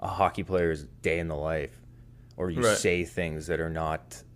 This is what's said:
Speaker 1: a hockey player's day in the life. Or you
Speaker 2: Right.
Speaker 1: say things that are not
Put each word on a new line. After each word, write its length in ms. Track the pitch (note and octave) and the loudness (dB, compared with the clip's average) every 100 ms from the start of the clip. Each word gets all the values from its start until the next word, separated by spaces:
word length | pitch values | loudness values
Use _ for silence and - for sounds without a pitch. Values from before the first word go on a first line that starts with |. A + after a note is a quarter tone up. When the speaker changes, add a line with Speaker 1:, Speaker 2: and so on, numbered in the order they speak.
Speaker 1:
a 80 | F#2 | -4
hockey 340 | F#2 F2+ - | 2 2 2
player's 420 | F2 F#2 E2+ D2+ - - | 0 2 2 0 -6 -4
day 180 | - E2+ | 0 0
in 80 | E2 | -2
the 80 | D2+ | -4
life. 440 | D#2 D#2+ C#2+ - - - - - - - | -2 -2 -4 -10 -20 -20 -20 -20 -14 -4
Or 140 | F#2 | -2
you 100 | E2 | 2
Speaker 2:
Right. 140 | A#2 G#2 | 4 4
Speaker 1:
say 280 | G2 F2 | 4 2
things 420 | E2 - E2+ D#2 D#2 | 0 -2 -4 -4 -2
that 120 | D#2+ | -2
are 100 | E2 | -2
not 520 | D#2+ D#2+ D#2+ - - - | -2 -2 -4 -6 -18 -18